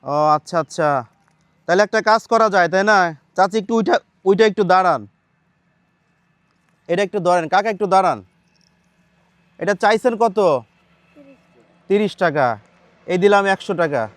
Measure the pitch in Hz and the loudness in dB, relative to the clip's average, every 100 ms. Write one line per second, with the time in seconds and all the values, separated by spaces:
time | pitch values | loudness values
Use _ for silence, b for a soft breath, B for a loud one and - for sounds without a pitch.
0 | 135 147 151 151 - 175 151 - 156 143 | -6 -2 0 0 -2 -6 -6 -4 -2 -2
1 | 117 _ _ _ _ _ - 175 208 220 | -6 _ _ _ _ _ -4 0 0 0
2 | 214 220 - 226 220 196 170 185 202 208 | 0 0 0 0 2 2 0 0 2 2
3 | 175 156 _ - 190 220 196 226 214 349 | 0 -4 _ -2 0 0 -2 -2 0 -2
4 | _ _ - 190 220 202 185 180 185 143 | _ _ -2 2 2 2 2 2 2 -2
5 | 104 _ _ _ _ _ _ _ _ _ | -6 _ _ _ _ _ _ _ _ _
6 | _ _ _ _ _ _ _ _ _ 175 | _ _ _ _ _ _ _ _ _ -4
7 | 202 208 175 180 160 180 214 196 208 190 | -4 -4 0 0 0 -2 -2 -4 0 2
8 | 185 120 92 _ _ _ _ _ _ _ | 2 -2 -10 _ _ _ _ _ _ _
9 | _ _ _ _ _ _ 170 202 202 214 | _ _ _ _ _ _ -6 -2 0 0
10 | 254 226 226 196 190 135 110 _ _ _ | 0 0 -2 0 0 0 -6 _ _ _
11 | _ _ 285 - _ _ _ _ _ 202 | _ _ -20 -20 _ _ _ _ _ 0
12 | 208 - 180 151 127 107 _ _ _ _ | 0 -2 -2 0 -2 -2 _ _ _ _
13 | - 180 196 202 196 190 - 175 165 143 | -6 0 2 2 2 -2 -4 -4 -2 -2
14 | 110 | -6